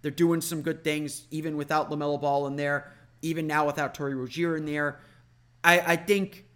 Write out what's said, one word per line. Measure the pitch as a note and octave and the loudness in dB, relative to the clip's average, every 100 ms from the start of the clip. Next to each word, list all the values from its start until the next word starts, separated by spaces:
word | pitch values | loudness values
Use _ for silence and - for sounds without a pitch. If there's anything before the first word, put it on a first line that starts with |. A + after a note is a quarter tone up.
They're | D3 | -6
doing | C#3+ E3+ E3 | 2 2 4
some | D#3+ E3 | -2 -4
good | D#3 D#3 | -4 -4
things, | D#3 D3+ D3+ - - | -2 -2 -4 -8 -10
even | D#3 D#3 D3+ | -8 -6 -6
without | C#3+ D#3 - | -2 -2 0
LaMelo | D3+ D3 D3 | -2 -2 0
Ball | D3 C#3 C#3+ | 2 0 0
in | C#3+ | -2
there, | C#3+ C#3+ - - - _ | -2 -2 -4 -20 -20 _
even | D#3+ D#3+ D#3 | -6 -4 0
now | D3+ D3 | 2 2
without | C#3+ C#3+ | 0 -4
Terry | - C#3+ | -4 -4
Rozier | C3+ B2+ C#3+ E3+ D#3+ | -4 -6 -2 0 0
in | |
there. | D3+ D3 D3 C#3+ - - _ _ _ _ | -2 -2 -2 -4 -18 -20 _ _ _ _
I, | E3+ F3 | 6 6
I | F3 E3+ | 6 0
think | F3 G3+ F#3+ - - | 4 2 2 -6 -20